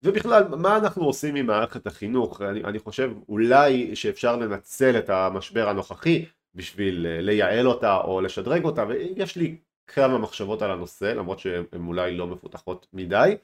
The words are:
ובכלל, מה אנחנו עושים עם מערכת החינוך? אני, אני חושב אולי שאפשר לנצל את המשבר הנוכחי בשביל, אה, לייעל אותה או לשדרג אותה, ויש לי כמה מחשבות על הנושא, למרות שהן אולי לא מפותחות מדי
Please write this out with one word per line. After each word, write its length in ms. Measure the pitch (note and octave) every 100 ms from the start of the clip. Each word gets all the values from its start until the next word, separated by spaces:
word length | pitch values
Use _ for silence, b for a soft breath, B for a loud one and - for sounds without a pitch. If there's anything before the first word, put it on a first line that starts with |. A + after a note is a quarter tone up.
ובכלל, 460 | C#3+ G#3 A#3 A3+ G3
מה 280 | D3+ F3 G#3+
אנחנו 280 | G#3+ F#3
עושים 300 | D#3 C3+ D3+
עם 120 | C#3+ B2
מערכת 400 | G#2+ A2+ A#2+ G2+
החינוך? 560 | - G#2 B2 A2 -
אני, 220 | G2+ G#2
אני 140 | G2+ G#2+
חושב 340 | A2 G#2+ C3 G#2 -
אולי 680 | G#2+ A2+ C3 D3 B2+ A#2+ G#2
שאפשר 400 | A2 G2+ A#2+ A#2+
לנצל 640 | A2+ G2+ - - C3 A#2
את 120 | F2+
המשבר 580 | F#2+ F#2 F#2+ - A2+ G#2
הנוכחי 560 | G2 F#2 F#2+ E3 E3 D#3+ _ _
בשביל, 520 | F2 F2+ F#2 G2 F2+ E2
אה, 140 | E2
לייעל 460 | F#2 G#2 F#2+ A2 B2+
אותה 300 | A#2+ A2 F#2+
או 240 | - F#2
לשדרג 440 | F#2+ - - D#3+
אותה, 200 | D#3 D3 G#2+
ויש 480 | B2+ F3 F#3+ F#3 -
לי 220 | E3+ D#3+ _ _ _
כמה 320 | - C3 B2+
מחשבות 440 | G#2+ - G2 G#2+
על 80 | G#2
הנושא, 340 | F#2 F2 -
למרות 340 | G2 A#2 F2+ -
שהן 480 | F#2+ F2+ F2 F2 E2+
אולי 300 | F2 F2+ F2+
לא 100 | F2
מפותחות 600 | F2 - - - F#2 _
מדי 440 | F#2+ F2+ G2 D3 G#3